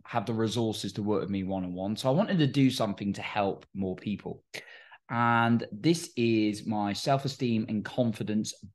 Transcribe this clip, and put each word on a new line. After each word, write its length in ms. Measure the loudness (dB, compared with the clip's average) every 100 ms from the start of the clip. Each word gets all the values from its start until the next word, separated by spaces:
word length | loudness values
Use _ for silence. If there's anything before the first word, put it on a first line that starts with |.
have 220 | -4 -4 -2
the 80 |
resources 580 | 0 0 0 0 -2 -6
to 100 | -4
work 200 | -2 0
with 80 | -2
me 120 | -2
one-on-one. 540 | -2 -4 -4 -4 -4 -2
So 140 | 2
I 20 |
wanted 260 | 2 2 2
to 80 | 2
do 240 | 4 4
something 440 | 4 -2 -2 -4
to 80 | -4
help 420 | -4 0 0 -2 -8
more 220 | -6 -4 -4
people. 460 | -6 -6 -8 -14 _ -16 -16 -20 -20 -20 -6
And 580 | 2 4 4 6 4 0
this 380 | 0 2 2 0 0
is 480 | 2 4 2 0 -2
my 260 | -2 -2
self-esteem 720 | -2 0 0 0 -2 0 0 0
and 120 | -4
confidence 720 | -2 -2 -2 -2 -2 -2 -2 -8 -16